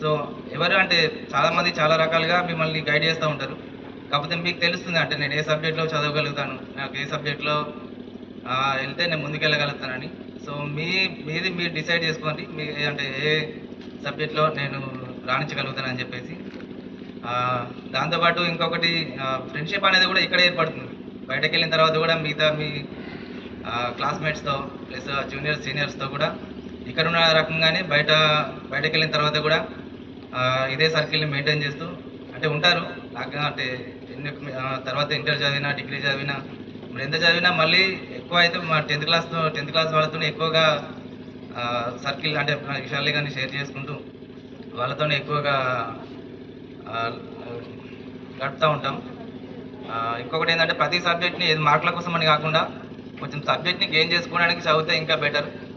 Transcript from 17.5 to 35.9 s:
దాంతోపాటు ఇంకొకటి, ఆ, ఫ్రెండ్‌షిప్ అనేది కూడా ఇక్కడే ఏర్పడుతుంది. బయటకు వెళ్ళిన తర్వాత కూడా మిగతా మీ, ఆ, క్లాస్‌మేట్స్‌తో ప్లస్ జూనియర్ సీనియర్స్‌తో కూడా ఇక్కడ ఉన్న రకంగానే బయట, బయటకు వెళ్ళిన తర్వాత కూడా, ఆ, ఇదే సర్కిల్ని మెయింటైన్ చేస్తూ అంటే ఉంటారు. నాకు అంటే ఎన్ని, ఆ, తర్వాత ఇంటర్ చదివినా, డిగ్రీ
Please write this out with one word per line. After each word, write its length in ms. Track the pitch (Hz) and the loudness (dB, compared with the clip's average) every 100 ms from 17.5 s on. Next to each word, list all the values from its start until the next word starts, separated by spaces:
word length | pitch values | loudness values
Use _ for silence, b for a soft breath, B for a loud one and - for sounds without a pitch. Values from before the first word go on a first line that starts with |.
| 123 123 123 - | 0 -2 -10 -6
దాంతోపాటు 500 | 131 151 170 165 170 | -2 0 4 4 4
ఇంకొకటి, 760 | 175 170 165 165 170 165 156 - | 0 0 0 2 2 0 -2 -4
ఆ, 200 | 135 131 120 | -2 -2 -4
ఫ్రెండ్‌షిప్ 340 | 143 160 202 190 | -6 -4 2 6
అనేది 200 | 185 185 | 6 6
కూడా 140 | 185 | 4
ఇక్కడే 260 | 165 175 180 | 4 6 6
ఏర్పడుతుంది. 440 | 160 156 - - - - - - | 6 2 0 -8 -10 -12 -12 -4
బయటకు 240 | 139 156 | 0 2
వెళ్ళిన 180 | 165 165 | 2 2
తర్వాత 260 | 160 160 160 | 6 6 6
కూడా 200 | 165 160 | 4 2
మిగతా 360 | 151 151 156 | 0 2 4
మీ, 340 | 151 151 147 - - B B B B B - 107 | 4 -2 -4 -8 -10 B B B B B -10 -4
ఆ, 280 | 117 123 120 | -2 -2 0
క్లాస్‌మేట్స్‌తో 720 | 139 147 151 151 147 139 123 - - | -2 0 -2 -2 -2 -2 -4 -8 -10
ప్లస్ 400 | 131 123 139 131 | -10 -6 -4 -4
జూనియర్ 320 | 135 147 147 | -4 -2 -2
సీనియర్స్‌తో 460 | 123 143 143 - 135 | -2 -2 -2 -4 -4
కూడా 280 | 143 160 - - - - - - | 0 0 -2 -8 -10 -10 -10 -6
ఇక్కడ 180 | 165 160 | 0 2
ఉన్న 120 | 170 | 6
రకంగానే 640 | 165 160 156 160 160 175 | 6 6 4 4 4 4
బయట, 300 | 185 151 147 156 156 147 - - - | 4 4 6 8 8 6 2 -4 -4
బయటకు 220 | 139 156 | 0 2
వెళ్ళిన 200 | 160 156 | 2 2
తర్వాత 260 | 151 151 151 | 4 4 4
కూడా, 280 | 151 - - - - - - - - 123 | 4 4 2 -8 -12 -14 -14 -14 -8 0
ఆ, 320 | 127 131 131 | 2 4 2
ఇదే 180 | 135 160 | 4 4
సర్కిల్ని 380 | 156 151 156 151 | 4 2 2 2
మెయింటైన్ 360 | 139 143 151 | 0 2 2
చేస్తూ 220 | 147 - 170 - - - - - | 0 -4 -8 -10 -12 -14 -12 -2
అంటే 120 | 156 | 0
ఉంటారు. 340 | 156 175 170 - - - | 4 4 4 0 -8 -10
నాకు 240 | 120 135 143 | -8 -6 -2
అంటే 580 | 147 135 131 127 120 - - | -2 -2 -4 -4 -8 -12 -12
ఎన్ని, 180 | 131 143 135 139 131 | -10 -8 -8 -8 -6
ఆ, 220 | 131 131 131 | -4 -4 -4
తర్వాత 240 | 131 147 | -2 0
ఇంటర్ 300 | 147 151 143 | 0 0 2
చదివినా, 300 | 143 139 143 | 2 0 0
డిగ్రీ 260 | 135 127 | -2 -4